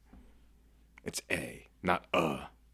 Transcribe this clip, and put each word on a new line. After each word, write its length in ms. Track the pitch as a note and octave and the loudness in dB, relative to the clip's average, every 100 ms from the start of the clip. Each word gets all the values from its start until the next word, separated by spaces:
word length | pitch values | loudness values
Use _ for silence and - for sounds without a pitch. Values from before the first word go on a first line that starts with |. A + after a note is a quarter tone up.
| - - - - - - - - - - | -20 -20 -20 -20 -20 -20 -20 -20 -20 -14
It's 180 | - - - | -10 -8 -4
a, 360 | E2+ - - - _ | -4 -4 -12 -18 _
not 240 | F2+ F2+ - | 2 2 2
a. 280 | - E3 - - - - | 2 2 0 -8 -16 -20